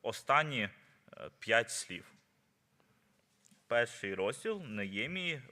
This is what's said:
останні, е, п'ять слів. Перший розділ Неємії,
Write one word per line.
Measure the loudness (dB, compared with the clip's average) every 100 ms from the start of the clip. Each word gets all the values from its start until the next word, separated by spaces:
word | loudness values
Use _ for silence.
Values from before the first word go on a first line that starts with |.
останні, | -6 -4 2 4 4 0 -2 -4 _ _ -20 -16
е, | -14 -6
п'ять | 4 6 4
слів. | -2 -8 -10 -12 -20 _ _ _ _ _ _ _ _ _ _ _ _ _ _ 0
Перший | 2 2 0 -4
розділ | 0 0 0 -4 -6
Неємії, | -6 -4 -4 -2 -4 -4 -4 -6 -8